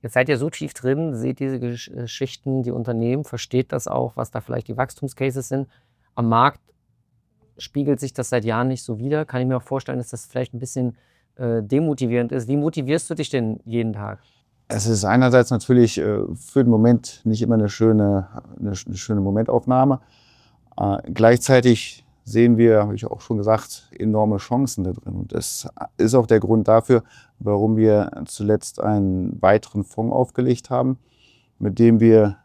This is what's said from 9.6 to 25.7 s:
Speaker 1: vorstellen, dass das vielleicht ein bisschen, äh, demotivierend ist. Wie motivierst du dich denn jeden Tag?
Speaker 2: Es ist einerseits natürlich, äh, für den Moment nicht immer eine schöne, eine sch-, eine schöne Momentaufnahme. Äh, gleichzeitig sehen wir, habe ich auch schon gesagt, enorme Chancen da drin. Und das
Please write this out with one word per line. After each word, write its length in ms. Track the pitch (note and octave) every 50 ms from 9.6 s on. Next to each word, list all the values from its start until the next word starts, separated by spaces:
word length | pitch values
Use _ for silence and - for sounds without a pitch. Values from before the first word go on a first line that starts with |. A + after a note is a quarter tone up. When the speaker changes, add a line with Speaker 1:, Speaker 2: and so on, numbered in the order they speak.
| B2
Speaker 1:
vorstellen, 360 | - C#3 C3+ - - C3+ B2+
dass 100 | A#2+ -
das 160 | - A#2+ -
vielleicht 280 | - _ B2+ B2+ - -
ein 40 | A#2+
bisschen, 380 | B2+ B2+ - C3+ B2+ B2 A#2 _ _ _ _ _ _ _ _
äh, 260 | _ C3 A#2+ A#2 A#2 G#2+
demotivierend 680 | G#2 B2+ C#3 D#3+ D#3+ D3 C3 C3+ A#2 A#2 A#2+ A#2+ A#2 -
ist. 160 | C3+ A#2 A2
Wie 80 | C#3
motivierst 520 | D3 D3 D#3+ D#3 D#3+ C3+ B2+ D3+ E3 - -
du 40 | E3
dich 140 | D3+ D#3 -
denn 300 | - C3+ A#2 A2 A2 - _
jeden 280 | - A2+ A#2 A2+ A2+ G#2+
Tag? 260 | G2+ G#2 G2+ G#2 F#2+ _ _ _ _ _ _ _ _ _ _
Speaker 2:
Es 180 | - G2+ F#2+
ist 180 | A2+ A2+ G#2 G2+
einerseits 460 | G2+ G#2 B2 C3 B2+ A#2+ B2+ A#2+ -
natürlich, 480 | C3 A2+ - - B2+ B2 A#2+ A2+ - -
äh, 260 | D2 G#2 G#2 G2+ G#2 - -
für 300 | - - - - C#3 C3
den 60 | A#2+
Moment 500 | A#2 G#2+ A2 A#2 A#2+ A#2 - - - - _
nicht 180 | A2 A2 G#2+ A#2
immer 120 | A2+ A#2
eine 140 | A2 G#2+ G2+
schöne, 580 | G2+ - A2 A2+ A2+ G#2+ G#2 G2+ G2+ G2 F#2 F#2 - - - - - -
eine 140 | - G#2 F#2+
sch-, 160 | F#2 - -
eine 80 | G2
schöne 240 | F#2 - - A2 G#2
Momentaufnahme. 800 | F#2+ G2 G2 G#2+ A2+ - - A#2+ - - B2+ B2+ C3 C#3 C3+ C3 _ _ _ _ _ _ _ _ _ _ _ _ _ _ _ -
Äh, 340 | - G2+ G2 - - - F2+
gleichzeitig 920 | - A2 A2+ A#2+ A#2+ - - C3+ B2+ A#2+ B2+ A#2 G#2+ - - - - _ _ _ _ _
sehen 320 | - G#2 A2+ A#2+ A#2+ A#2+
wir, 240 | A2 A#2 A#2 A2 G#2+
habe 140 | G#2 G#2 G#2
ich 100 | G#2 A2
auch 160 | - - -
schon 160 | - - A#2+
gesagt, 540 | G#2+ G2+ G#2+ A2 G#2+ - - - - _ _ -
enorme 420 | - F#2+ A2 G#2+ G#2+ G#2+ G#2+ G#2+ G2
Chancen 460 | - - B2 B2 C#3 B2 - - F#2+
da 80 | F2+ F2+
drin. 220 | - _ - F#2
Und 200 | F#2 F#2 G2 -
das 340 | - - - - - - -